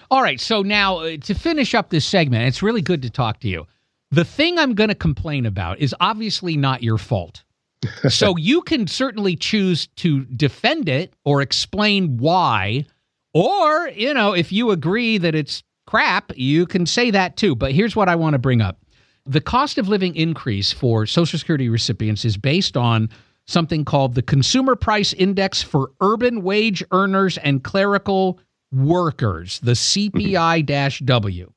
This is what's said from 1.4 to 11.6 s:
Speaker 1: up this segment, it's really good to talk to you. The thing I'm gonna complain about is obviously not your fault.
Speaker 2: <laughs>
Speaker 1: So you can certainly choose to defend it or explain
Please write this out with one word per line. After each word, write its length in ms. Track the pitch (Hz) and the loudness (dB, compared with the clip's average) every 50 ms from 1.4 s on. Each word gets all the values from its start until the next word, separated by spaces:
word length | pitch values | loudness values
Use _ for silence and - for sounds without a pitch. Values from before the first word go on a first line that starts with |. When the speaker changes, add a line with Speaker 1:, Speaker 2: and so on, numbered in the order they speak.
| - 330 330 302 240 - - | -2 -2 0 0 0 0 0
Speaker 1:
up 160 | 220 - - | 0 0 0
this 160 | 180 151 - | -2 -2 0
segment, 400 | - - 185 160 135 123 110 117 | 2 2 2 2 2 2 0 0
it's 160 | 135 123 - | 0 -2 0
really 200 | 190 214 247 220 | -2 -2 0 0
good 200 | 143 - 180 143 | 0 -2 -2 -2
to 80 | 127 117 | -4 -6
talk 300 | - - 120 110 104 - | -4 -2 -2 -2 -4 -4
to 80 | - 101 | -6 -6
you. 180 | 90 80 76 - _ _ _ _ _ _ _ - | -6 -6 -8 -14 _ _ _ _ _ _ _ -2
The 140 | 135 165 170 | 0 0 0
thing 340 | - - - 311 349 349 339 | 2 0 0 0 2 2 0
I'm 160 | 294 262 220 | 0 0 2
gonna 200 | 190 220 214 196 | 0 0 0 0
complain 520 | - - 160 135 - - 160 147 135 120 | 0 -2 -2 -2 -2 -4 -4 -4 -2 -2
about 340 | 110 95 101 87 85 98 - | -2 -2 -4 -4 -4 -4 -2
is 140 | 151 120 - - | -2 -2 -2 -2
obviously 560 | 180 202 226 214 226 208 - - 190 175 160 | -4 -4 -4 -6 -6 -6 -6 -6 -6 -4 -2
not 260 | 143 139 135 127 120 | -2 -2 -2 -2 -2
your 160 | 117 113 110 107 | -2 -2 -2 -2
fault. 440 | - - 120 95 85 85 - - _ _ _ _ _ _ _ _ | -4 -4 -6 -6 -6 -8 -14 -20 _ _ _ _ _ _ _ _
Speaker 2:
<laughs> 260 | - - - - - 135 | -12 -12 -6 -4 -2 -2
Speaker 1:
So 280 | - - 220 202 175 | 0 2 2 2 2
you 260 | 170 151 208 294 - | 2 0 2 0 0
can 240 | - - 330 254 208 | 0 -2 -2 -2 -2
certainly 500 | 156 - - 262 269 220 220 202 190 170 | -2 -4 -4 -4 -4 -4 -2 -2 -2 -2
choose 500 | - - - 214 214 190 185 170 143 - - _ | -4 -4 -2 0 0 2 2 0 -2 -4 -8 _
to 280 | - - 170 143 135 135 | -4 0 0 0 0 -2
defend 640 | - 131 110 151 127 - - - 240 320 330 240 156 | -4 -4 -2 -2 -2 -2 0 -2 0 0 0 -2 -2
it 260 | 127 143 190 - _ _ - | -2 -2 -4 -6 _ _ -2
or 160 | 143 143 139 | 0 0 0
explain 760 | 139 131 - - | 0 0 -2 -4